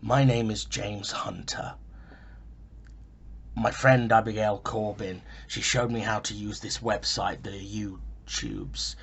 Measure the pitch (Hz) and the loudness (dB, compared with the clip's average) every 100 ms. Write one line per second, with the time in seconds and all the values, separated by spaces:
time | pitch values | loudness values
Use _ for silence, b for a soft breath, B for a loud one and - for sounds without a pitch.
0 | 107 127 139 117 113 107 - - 104 104 | 4 6 8 6 2 0 -4 -4 -4 -4
1 | 101 - - 90 - - - - - B | -6 -4 -4 -6 -8 -6 -8 -10 -16 B
2 | B B B B B - - - - - | B B B B B -18 -18 -18 -18 -18
3 | - - - - - - 107 - 131 131 | -18 -18 -16 -14 -10 0 0 4 8 8
4 | 117 113 110 107 107 101 - 113 107 101 | 8 6 6 2 2 2 -2 -2 -2 -2
5 | 101 92 - B B - - 127 120 117 | -6 -8 -12 B B -4 0 2 2 0
6 | 107 107 - 104 104 104 101 - 113 104 | 0 -2 -2 -6 -6 -6 -6 -4 0 0
7 | - - 95 98 - 98 98 107 104 92 | 0 0 0 -2 -8 -10 -6 -4 -4 -6
8 | - - - - 57 52 50 - - - | -12 -12 -8 -6 -4 -6 -8 -6 -6 -6